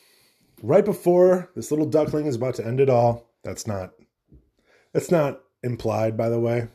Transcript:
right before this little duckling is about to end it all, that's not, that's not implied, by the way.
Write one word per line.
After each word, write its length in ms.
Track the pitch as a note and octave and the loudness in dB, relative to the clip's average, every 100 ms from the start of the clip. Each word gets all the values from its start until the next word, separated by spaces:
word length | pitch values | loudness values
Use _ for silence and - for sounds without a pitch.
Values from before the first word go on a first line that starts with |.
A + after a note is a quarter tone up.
| _ _ _ _ _ _ | _ _ _ _ _ _
right 240 | G#2+ F3+ G#3 | 2 2 2
before 640 | - F3 F3 F#3 F#3 F3 A2+ | 0 2 4 6 4 -2 -12
this 140 | A2+ | -4
little 160 | D3+ D3+ | -2 0
duckling 380 | D3+ D3 D3+ D3+ | 0 0 -2 -4
is 120 | A#2 | -4
about 180 | B2+ A#2 | -4 -4
to 100 | A2 | -4
end 140 | B2+ | 0
it 100 | C3+ | 2
all, 400 | A#2+ A#2+ A#2 - _ | 4 2 0 -8 _
that's 240 | - F#2+ - | -12 -10 -8
not, 240 | G2 F#2 _ _ _ _ - _ _ _ _ _ | -8 -8 _ _ _ _ -20 _ _ _ _ _
that's 180 | D#3+ - | -6 0
not 300 | F3 C#3+ - _ _ B2 | 2 2 -4 _ _ -8
implied, 520 | A#2 A2+ G#2+ A2 A2 | -6 -4 -2 -2 -2
by 100 | A2+ | -2
the 120 | A#2 | 0
way. 260 | A#2 A#2+ A2 | 0 -2 -6